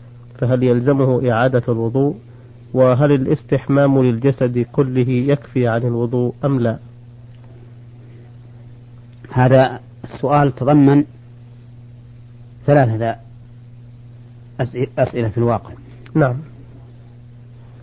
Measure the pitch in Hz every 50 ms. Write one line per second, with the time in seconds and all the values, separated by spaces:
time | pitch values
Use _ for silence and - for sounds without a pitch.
0 | - - - - - - - - 123 120 131 127 127 127 120 123 120 135 143 139
1 | 135 131 127 120 135 123 117 110 123 131 127 123 120 - 120 113 113 113 120 135
2 | 139 143 175 208 - - - - - - - - - - - 127 131 127 127 120
3 | 147 143 143 135 131 - 156 - - - 139 135 - - 139 139 143 139 139 135
4 | 127 127 117 113 120 139 131 - 135 123 123 123 120 - - - 143 127 127 131
5 | 127 123 127 123 123 139 143 143 - - - 135 123 117 113 117 120 123 120 117
6 | 120 117 123 123 123 120 123 120 - 147 139 131 120 113 110 - - - - -
7 | - - - - - - - - - - - - - - - - - - - -
8 | - - - - - - - - - - - - - - - - - - - -
9 | - - - - - - - 127 127 127 131 131 131 - 123 - - - - -
10 | - - - - - 131 143 147 143 143 127 - 127 127 151 147 139 139 139 143
11 | 147 - - - - - - - - - - - - - - - - - - -
12 | - - - - - - - - - - - - - - 147 147 131 117 113 110
13 | 117 113 113 - - - - - - - - - - - - - - - - -
14 | - - - - - - - - - - - - 131 120 - 123 127 127 - -
15 | 131 120 - 123 117 110 95 120 117 117 117 101 - - - - - - - -
16 | - - - 160 151 131 123 135 160 - - - - - - - - - - -
17 | - - - - - - - - - - - - - - - -